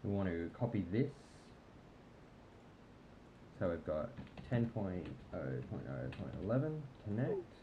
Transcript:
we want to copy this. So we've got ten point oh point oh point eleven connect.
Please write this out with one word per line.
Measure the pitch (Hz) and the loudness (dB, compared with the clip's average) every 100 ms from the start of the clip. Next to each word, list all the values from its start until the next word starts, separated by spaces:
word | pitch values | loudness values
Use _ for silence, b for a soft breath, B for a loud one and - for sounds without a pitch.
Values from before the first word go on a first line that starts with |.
we | 104 | 4
want | 98 95 | 6 6
to | 85 85 - | 4 2 2
copy | 120 110 87 | 4 4 4
this. | 104 143 - - - - - - - - - - - - - - - - - - - - - - - - - | 6 4 2 -14 -16 -16 -16 -16 -16 -16 -18 -18 -18 -18 -18 -18 -18 -18 -18 -18 -18 -16 -18 -18 -18 -16 0
So | 95 | 2
we've | 82 78 | 2 0
got | 78 73 - - - - | 0 0 -4 -10 -10 2
ten | 120 117 | 4 4
point | 110 98 90 78 - - | 2 0 0 -2 -8 -6
oh | 90 69 65 62 | -2 0 -2 -2
point | 62 58 | -4 -2
oh | 65 64 67 | -2 -2 -4
point | 69 69 | -4 -2
eleven | 92 123 156 156 143 - - | 4 4 4 0 -4 -8 -2
connect. | 104 - 392 349 - | 2 4 2 -2 -12